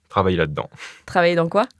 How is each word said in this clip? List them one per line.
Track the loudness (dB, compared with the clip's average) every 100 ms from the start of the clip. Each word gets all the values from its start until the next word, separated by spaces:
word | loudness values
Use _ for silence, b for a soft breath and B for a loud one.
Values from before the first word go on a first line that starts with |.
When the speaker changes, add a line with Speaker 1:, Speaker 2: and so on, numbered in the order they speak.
| _
Speaker 1:
Travailler | 0 2 2
là-dedans. | 0 -4 -10 B B B
Speaker 2:
Travailler | -4 0 2
dans | 2 0
quoi ? | 0 -2 -4